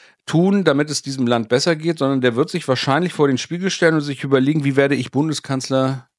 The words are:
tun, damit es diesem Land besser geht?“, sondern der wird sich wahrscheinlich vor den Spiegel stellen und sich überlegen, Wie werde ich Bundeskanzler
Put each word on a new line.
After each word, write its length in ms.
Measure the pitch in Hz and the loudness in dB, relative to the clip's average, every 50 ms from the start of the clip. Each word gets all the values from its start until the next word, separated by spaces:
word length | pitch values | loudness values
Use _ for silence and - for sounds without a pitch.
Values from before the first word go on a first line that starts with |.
| - _ _ _ _ | -20 _ _ _ _
tun, 400 | - - 160 180 196 196 202 180 | 0 2 2 4 4 2 2 2
damit 240 | 160 139 139 151 151 | 2 2 2 0 -2
es 140 | 139 - - | -4 -6 -8
diesem 220 | 139 135 135 127 | -6 -4 -2 0
Land 220 | 120 120 117 113 | 0 0 0 0
besser 300 | - 123 - - 175 165 | 0 0 2 2 0 0
geht?“, 220 | 156 156 170 165 160 | 0 -2 -4 -2 0
sondern 200 | 139 135 139 131 | 0 0 0 2
der 160 | 123 127 113 | 2 2 2
wird 140 | 120 160 175 | 2 0 -2
sich 180 | - 165 - | -4 -4 -4
wahrscheinlich 460 | - 127 - - 139 135 156 180 170 - | -2 -2 0 0 0 2 2 0 -2 0
vor 160 | - 147 139 | 0 2 2
den 80 | 131 | 2
Spiegel 320 | 120 - - 170 175 190 190 | -2 -4 -6 -8 -6 -4 -4
stellen 260 | - - - 165 160 | 0 2 2 2 2
und 60 | 156 | 2
sich 240 | 143 147 135 - - | 0 -4 -6 -8 -2
überlegen, 400 | 139 139 131 131 143 156 160 139 | 0 2 2 2 2 0 0 0
Wie 100 | 139 131 | 0 2
werde 200 | 139 139 135 135 | 2 2 2 2
ich 160 | 123 127 - | -2 -4 -2
Bundeskanzler 960 | - 131 156 160 143 - - - 135 131 - - 135 131 131 131 135 127 - _ _ | -2 -2 0 0 -2 -4 -6 -6 -6 -6 -4 -2 0 0 0 0 -2 -6 -10 _ _